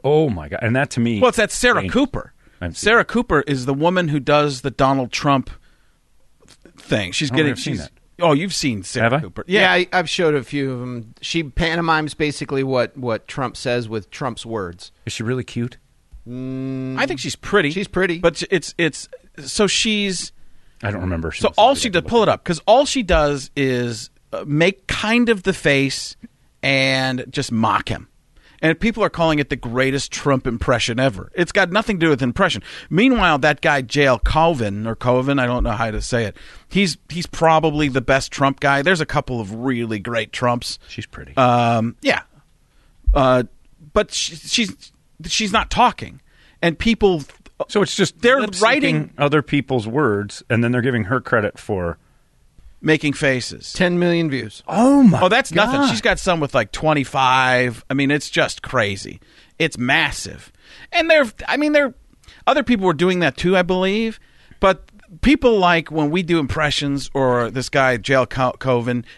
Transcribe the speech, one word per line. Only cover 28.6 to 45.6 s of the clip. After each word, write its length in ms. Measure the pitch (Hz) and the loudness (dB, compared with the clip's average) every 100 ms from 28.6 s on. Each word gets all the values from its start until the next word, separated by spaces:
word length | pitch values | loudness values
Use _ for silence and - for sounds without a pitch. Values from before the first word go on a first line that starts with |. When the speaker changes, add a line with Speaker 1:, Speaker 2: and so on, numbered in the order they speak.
Speaker 2:
And 160 | 160 160 | -2 0
people 240 | 220 226 | -2 0
are 60 | 185 | -2
calling 280 | - 165 151 | 0 0 2
it 100 | 139 | -2
the 60 | 131 | -6
greatest 560 | 120 120 135 135 - | -4 -2 0 -2 -6
Trump 340 | - 147 131 131 | -4 0 0 -2
impression 520 | 117 - 120 - 117 | -4 0 0 0 0
ever. 320 | 135 95 - 165 | 0 -2 -8 -4
It's 160 | 170 | 0
got 200 | 208 175 | 2 2
nothing 280 | 202 220 185 | 0 0 2
to 60 | 165 | 2
do 40 | |
with 120 | 143 | 4
impression. 380 | 254 - 185 120 - - - | 0 2 0 0 -8 -18 -2
Meanwhile, 480 | 156 262 233 180 147 | 2 4 4 4 4
that 220 | 151 143 | 2 2
guy, 200 | 165 143 | 0 0
J 240 | 120 147 139 | 0 2 4
L 120 | 120 | 4
Colvin, 640 | - 156 165 147 104 101 113 | 2 2 2 2 -2 -4 -6
or 80 | 110 | -2
Colvin, 420 | 127 127 135 139 | 0 2 2 0
I 60 | 123 | 0
don't 160 | 123 | 0
know 80 | 117 | -2
how 180 | 107 113 | -2 -4
to 100 | 107 | -4
say 240 | - 117 104 | -2 -2 -2
it, 100 | - - - _ | -6 -18 -20 _
he's, 280 | 190 190 139 _ | 0 0 -2 _
he's 160 | 165 - | -8 -8
probably 600 | - 165 160 156 151 147 | 0 2 4 2 2 0
the 140 | 127 | 0
best 300 | - 135 - | 0 0 0
Trump 280 | - 139 135 | -2 0 0
guy. 220 | 143 139 | 0 2
There's 180 | 147 180 | 2 0
a 40 | 156 | 0
couple 340 | 151 - 120 | -2 -2 -6
of 140 | 95 | -6
really 440 | 113 131 120 113 107 | -6 -4 -2 -4 -6
great 320 | 113 117 107 | -4 -4 -4
Trumps. 460 | - 123 120 - - - | -2 -2 -2 -4 -12 -14
Speaker 1:
She's 180 | - - | -14 -14
pretty. 280 | - - - | -16 -6 2
Speaker 2:
Um, 580 | 123 120 120 117 117 - | 4 4 2 2 0 -2
yeah. 200 | 285 - - _ _ _ _ _ _ _ - | -2 -2 -4 _ _ _ _ _ _ _ 0
Uh, 300 | 143 131 127 120 - _ _ 147 | 4 4 2 0 -10 _ _ -4
but 180 | 208 - | -2 -2
she, 220 | - - 165 | -4 -8 -10
she's, 560 | - 247 202 - - _ _ - 156 | -4 -2 -2 -6 -20 _ _ -18 -6
she's 240 | - 214 | -4 0
not 180 | 214 | 0